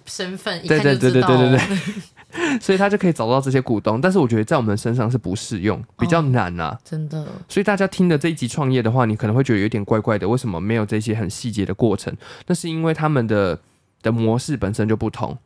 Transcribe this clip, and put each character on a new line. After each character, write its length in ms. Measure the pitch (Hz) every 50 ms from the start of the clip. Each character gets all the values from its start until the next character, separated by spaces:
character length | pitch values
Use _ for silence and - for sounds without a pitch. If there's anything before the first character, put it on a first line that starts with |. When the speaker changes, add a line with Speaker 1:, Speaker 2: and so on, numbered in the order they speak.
| -
Speaker 1:
身 320 | - - - 190 185 190
份， 260 | 185 - 214 185 170 170
一 40 | 170
看 140 | 156 156 147
就 120 | 143 135
知 240 | 123 127 127 123 127
道。 80 | 123 127
Speaker 2:
对， 80 | 127
对， 120 | 127 127 127
对， 0 |
对， 0 |
对， 100 | 131 127
对， 200 | - 185 196 185
对。 800 | 139 165 208 214 - - _ - - _ - 330 349 320 277 233
<laughs> 20 |
所 140 | - - 190
以 40 | 185
他 100 | 196 202
就 100 | 196 202
可 80 | -
以 60 | 175 156
找 160 | - 113 110
到 120 | 123 135
这 100 | 139 139
些 100 | 127 135
股 180 | 127 - 120 101
东， 220 | - 107 107 113
但 100 | - 185
是 80 | 185 196
我 80 | 147
觉 100 | 117 113
得 80 | 110 107
在 120 | - 170
我 60 | 147 117
们 140 | 107 101
身 180 | 110 - 117 117
上 160 | 127 113 110
是 60 | 123
不 200 | 131 - 90 92
适 240 | - - - 117 95
用， 220 | 87 107 95 - 113 - _ -
比 80 | -
较 140 | 175 165 170
难 380 | 156 139 127 120 101 87 87 85
啊。 100 | 82 73
Speaker 1:
哦， 100 | - - _
真 240 | - 165 156 156 147
的。 180 | 151 160 151 - - - - -
Speaker 2:
所 120 | - 202
以 40 | 202
大 120 | 214 202
家 100 | 190 196
听 220 | 190 - - 185 175
的 100 | 165 143
这 100 | 135 170
一 60 | 165
集 140 | 147 127 117
创 240 | - - 147 131 131
业 100 | 127 113
的 80 | 110
话， 140 | 117 131 123
你 100 | 110 107
可 120 | 104 -
能 100 | 107 110
会 80 | 127 139
觉 100 | - 117
得 60 | 101
有 80 | 98 110
点 160 | 107 107 101
怪 160 | - 117 110
怪 180 | 104 - 110 101
的， 100 | 87 95
为 80 | 117
什 120 | 131 131 117
么 120 | 90 82
没 140 | 90 104 113
有 100 | 117 107
这 160 | 104 113 107
些 140 | 107 113 107
很 140 | 113 110 101
细 240 | - - - 123 104
节 120 | 107 98
的 100 | - 101
过 220 | - 123 113 98
程？ 180 | 104 - - 113 - - - - - -
那 80 | - 180
是 140 | - - 170
因 140 | 160 160 160
为 120 | 160 160
他 140 | 160 156 156
们 180 | 151 135 117
的， 320 | 110 110 104 101 92 82 80 _ _ _ _ _ _ _ _ -
的 80 | 110
模 280 | 113 117 113 110 113 127
式 180 | - - 151
本 160 | 113 - 95 107
身 160 | - 107 107
就 80 | 110
不 140 | 107 - 107
同。 260 | - - 107 - - - _